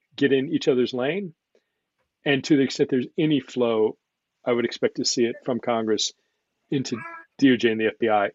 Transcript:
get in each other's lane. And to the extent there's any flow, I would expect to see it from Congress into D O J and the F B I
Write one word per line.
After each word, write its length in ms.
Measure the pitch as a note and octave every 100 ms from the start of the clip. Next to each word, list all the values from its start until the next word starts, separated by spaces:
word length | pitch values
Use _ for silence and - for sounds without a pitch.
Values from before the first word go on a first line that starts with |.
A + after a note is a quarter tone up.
| _ -
get 160 | C3+
in 220 | C3+ C#3+
each 140 | D#3 D#3+
other's 260 | B2+ A#2+
lane. 400 | B2+ C3 F#3 F#3 - _ _ _ _ _ _ _ _
And 200 | D3+ C3+ -
to 100 | D3
the 80 |
extent 260 | C3 - C#3
there's 180 | B2+ A2+ -
any 220 | D#3 C#3+
flow, 560 | - B2+ A#2 A2 G#2+ - _ _ _ _ B2+
I 80 |
would 120 | A#2+ A#2
expect 300 | - A#2+ -
to 100 | A#2+
see 200 | - A#2
it 100 | -
from 160 | - A#2
Congress 540 | - A2+ A2 G#2+ - - _ _ _ _ _
into 260 | C#3 - A2+ - - - -
D 140 | C3+
O 20 | A#2
J 160 | A#2
and 80 | A2
the 60 | A2
F 140 | -
B 100 | A2+
I 220 | G#2+ G2+